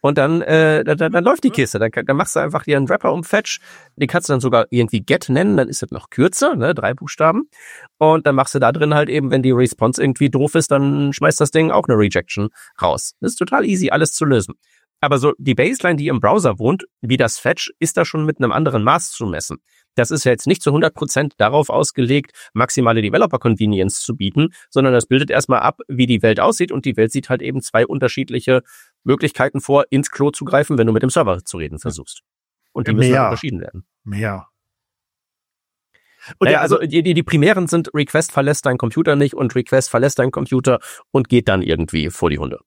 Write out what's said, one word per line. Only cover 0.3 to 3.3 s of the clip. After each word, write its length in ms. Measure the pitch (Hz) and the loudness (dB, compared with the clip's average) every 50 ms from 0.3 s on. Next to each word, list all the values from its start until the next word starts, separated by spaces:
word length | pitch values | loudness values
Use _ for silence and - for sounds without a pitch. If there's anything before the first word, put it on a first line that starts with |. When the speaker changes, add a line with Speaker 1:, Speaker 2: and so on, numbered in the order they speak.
| 165 170 - | 2 0 0
Speaker 1:
äh, 420 | - 156 160 160 156 156 151 131 | 2 2 4 4 4 2 2 0
dann, 140 | - 151 175 | 0 -2 -2
dann, 140 | 165 160 160 | -2 0 0
dann 120 | 175 175 | 0 2
läuft 200 | 226 294 - - | 2 0 2 0
die 40 | 262 | 0
Speaker 2:
Mhm. 60 | 202 | 0
Speaker 1:
Kiste. 240 | - 131 107 - 104 | 2 -2 -2 0 -2
Dann, 120 | 110 113 | -2 -2
dann 260 | - - 110 - 139 139 | -2 -4 -2 -2 -2 -2
machst 180 | - - - | -2 -2 -2
du 40 | 156 | -2
einfach 240 | 139 151 165 147 - | -2 -2 -4 -6 -2
dir 120 | - 147 | 0 0
einen 140 | 139 139 127 | 0 2 0
Wrapper 200 | 180 208 - - | -2 0 0 -2
um 140 | 165 175 165 | -2 -2 -4
Fetch. 360 | - | -2